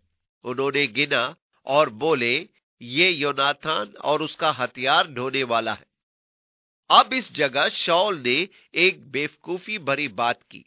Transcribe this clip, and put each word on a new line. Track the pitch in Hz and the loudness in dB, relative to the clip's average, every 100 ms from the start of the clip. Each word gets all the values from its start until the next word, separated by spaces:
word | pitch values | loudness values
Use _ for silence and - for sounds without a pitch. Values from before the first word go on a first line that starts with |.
| _ _ _ _ | _ _ _ _
उन्होंने | - 127 135 139 139 | -8 -4 -2 0 -2
गिना | 107 147 139 123 165 _ _ - | -2 0 0 -2 -6 _ _ -2
और | 139 151 | 2 2
बोले, | 107 151 151 120 131 196 _ _ _ | 2 0 2 2 0 -4 _ _ _
"ये | 120 131 180 | -6 0 2
योनातान | 165 143 139 139 143 156 165 208 - | 2 -2 0 0 0 -4 -4 -4 -6
और | - 147 | -2 -2
उसका | 151 - 160 | -2 -2 -2
हथियार | 123 123 - 127 156 180 | 0 -4 -4 0 2 2
ढोने | 123 127 135 | -2 -4 -2
वाला | 127 117 113 | 0 -2 -2
है।" | 104 _ _ _ _ _ _ _ _ _ _ - | -6 _ _ _ _ _ _ _ _ _ _ 4
अब | 190 240 | 6 6
इस | 254 - | 2 -4
जगह | - 143 131 170 | -2 0 2 -2
शाऊल | - - 170 208 175 | -2 0 2 2 0
ने | 123 131 190 _ _ | 0 0 -2 _ _
एक | 151 180 185 - | 2 2 2 -6
बेवकूफी | 135 147 - - 180 180 214 | -6 -6 -8 -10 -10 -8 -8
भरी | 139 139 143 | -4 -4 -4
बात | 98 120 120 | -2 -2 -2
की। | _ - | _ -20